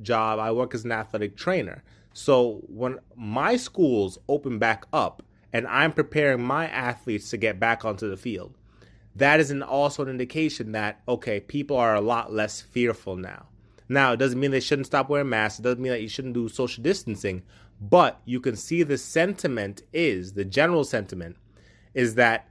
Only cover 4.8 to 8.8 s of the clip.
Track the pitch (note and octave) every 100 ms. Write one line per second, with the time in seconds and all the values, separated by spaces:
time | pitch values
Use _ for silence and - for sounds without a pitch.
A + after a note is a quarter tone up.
4.8 | - D3+ F#2 - - _ _ A#2 A#2+ B2+
5.8 | D#3+ D#3 - D3+ C#3+ B2 B2 D3 E3 B2+
6.8 | B2 A#2+ A#2+ G#2 - A2 A2 F#2 A#2 A2+
7.8 | A2 F#2+ G#2+ F#2+ B2 F#2 F#2+ - _ -